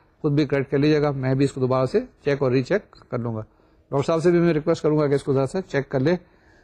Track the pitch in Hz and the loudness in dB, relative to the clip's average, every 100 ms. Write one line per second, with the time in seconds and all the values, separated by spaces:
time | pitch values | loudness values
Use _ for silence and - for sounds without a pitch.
0 | _ _ 156 143 135 139 131 143 147 151 | _ _ -2 0 0 0 0 0 2 2
1 | 147 139 131 135 139 139 127 131 131 208 | 0 -2 -2 0 0 0 0 0 0 -2
2 | 254 _ - 139 135 127 123 196 - - | -4 _ -4 0 0 0 0 -2 -4 -20
3 | - 123 117 110 107 _ _ _ - 139 | -10 -8 -6 -8 -12 _ _ _ -6 -4
4 | 143 165 170 175 170 156 147 160 156 151 | 0 0 2 2 2 0 -2 -2 0 2
5 | 147 139 - 135 135 185 185 139 131 127 | 2 0 0 -2 0 -4 -4 -6 -4 -2
6 | 135 175 - _ _ _ | 0 -2 -4 _ _ _